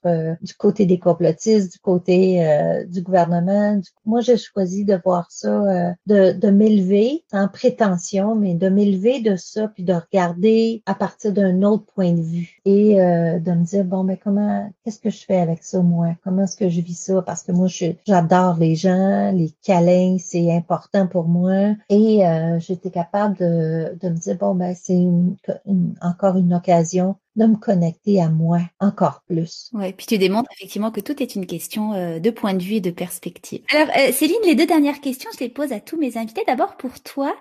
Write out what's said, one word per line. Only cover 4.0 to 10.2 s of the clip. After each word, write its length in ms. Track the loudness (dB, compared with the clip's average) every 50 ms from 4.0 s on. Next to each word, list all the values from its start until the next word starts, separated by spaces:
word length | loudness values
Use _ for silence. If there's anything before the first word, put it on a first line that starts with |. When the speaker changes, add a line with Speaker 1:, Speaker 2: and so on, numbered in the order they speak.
| -4
Speaker 1:
moi, 160 | -2 -2 0
j'ai 160 | 2 2 2
choisi 480 | 0 0 -4 -4 -4 -4 -2 -4 -2 0
de 140 | 0 0 0 0
voir 220 | -2 -2 -2 -4 -8
ça, 320 | -12 -8 -4 -2 -2 0 0
euh, 280 | 0 0 0 -2 -4 -6 -4 -2
de, 280 | 2 4 4 4 4 2
de 160 | 2 2 4
m'élever, 720 | 4 6 6 6 4 4 2 2 2 2 2 2 -2 -4 _ _
sans 160 | -4 -2 -2
prétention, 880 | -2 -2 0 0 0 2 2 0 0 0 -2 -4 -4 -4 -2 -2 0 0
mais 180 | 0 0 0 0
de 160 | 0 0 2
m'élever 520 | 2 2 2 2 2 2 2 0 0 0
de 140 | 0 -2 -2
ça, 320 | -2 -6 -8 -8 -6 -6
puis 160 | -6 -6 -6 -2
de 100 | -2 -2
regarder 920 | -2 -2 _ 0 0